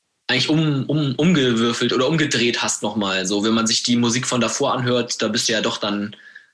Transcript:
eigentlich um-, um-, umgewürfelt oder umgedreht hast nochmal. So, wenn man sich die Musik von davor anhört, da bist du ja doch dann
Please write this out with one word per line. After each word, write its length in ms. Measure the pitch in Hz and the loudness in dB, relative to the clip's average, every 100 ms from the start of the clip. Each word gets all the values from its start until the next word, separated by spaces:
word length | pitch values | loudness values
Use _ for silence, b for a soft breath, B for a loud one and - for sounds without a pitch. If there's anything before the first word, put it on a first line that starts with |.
| _ _ - | _ _ -4
eigentlich 220 | 127 143 | -2 2
um-, 360 | 160 156 139 - | 2 2 0 0
um-, 300 | 151 139 123 | 0 0 2
umgewürfelt 760 | 170 156 127 113 120 117 120 | 4 4 4 2 0 0 0
oder 160 | 120 127 | 0 2
umgedreht 540 | 160 147 117 120 - | 2 0 0 0 0
hast 220 | 110 - | -2 -4
nochmal. 420 | 107 110 98 95 92 | -4 -2 -2 -2 -2
So, 180 | 101 | 0
wenn 120 | 110 113 | 2 2
man 100 | 110 | 2
sich 160 | 113 | 0
die 160 | - 120 | 2 2
Musik 300 | 120 123 - | 2 0 -2
von 120 | 123 | -2
davor 360 | 113 - 135 127 | 0 0 -2 0
anhört, 440 | 123 123 117 - | 0 0 -2 -4
da 60 | 110 | -2
bist 200 | 110 - | -2 -2
du 40 | |
ja 80 | 110 | 0
doch 180 | 110 - | -2 -4
dann 360 | 107 104 104 B B B B | -4 -4 -6 B B B B